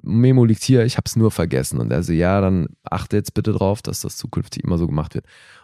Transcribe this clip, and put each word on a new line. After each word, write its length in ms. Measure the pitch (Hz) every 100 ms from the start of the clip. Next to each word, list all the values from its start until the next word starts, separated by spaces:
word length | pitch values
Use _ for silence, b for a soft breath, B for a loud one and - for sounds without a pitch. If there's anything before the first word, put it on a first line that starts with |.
Memo 400 | - 107 127 131 117
liegt 180 | 107
hier, 220 | - 127 113
ich 120 | -
hab's 180 | - 110
nur 160 | 110
vergessen." 480 | - 82 67 65 65
Und 120 | 57
er 120 | 67
so, 80 | 87
"Ja, 280 | 82 87 101
dann 260 | 95 92 - -
achte 320 | - 104 - 104
jetzt 160 | -
bitte 200 | - 107
drauf, 280 | 101 98 104
dass 200 | - 101
das 160 | - -
zukünftig 460 | - - - -
immer 140 | - 85
so 80 | 85
gemacht 280 | 76 - -
wird." 100 | B B B B